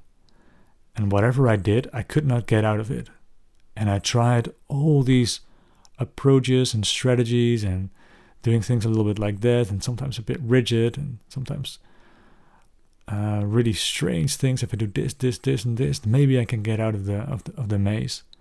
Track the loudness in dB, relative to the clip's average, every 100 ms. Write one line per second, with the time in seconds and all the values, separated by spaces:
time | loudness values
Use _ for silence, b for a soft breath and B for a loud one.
0 | -20 _ _ b b b b b _ -4
1 | 0 2 2 4 2 2 2 0 0 -8
2 | -4 -2 0 0 2 2 2 0 -2 -8
3 | -10 -20 -20 -20 -20 _ -14 -4 0 0
4 | 0 2 2 2 -2 -8 -6 0 2 4
5 | 4 4 2 -4 b b b b b -10
6 | -8 0 4 4 4 2 2 0 -2 0
7 | 2 2 2 2 2 2 0 -4 -6 b
8 | b b b b 0 2 2 0 2 2
9 | 0 0 -4 0 2 2 0 -2 -4 -6
10 | -6 -8 -6 -4 2 2 4 2 0 -2
11 | -10 -12 -12 -10 -8 -8 -10 -14 b b
12 | b b b b b b b _ _ _
13 | -8 -4 -2 -2 0 2 2 0 -4 -2
14 | -2 0 -2 0 -2 -2 -4 -4 -4 -4
15 | -4 -2 -4 -2 -2 -2 -2 -2 -2 -2
16 | 0 4 4 2 0 -4 -2 -2 -2 -2
17 | -4 -4 -4 -8 -8 -8 -2 0 0 -2
18 | -4 -8 -16 -20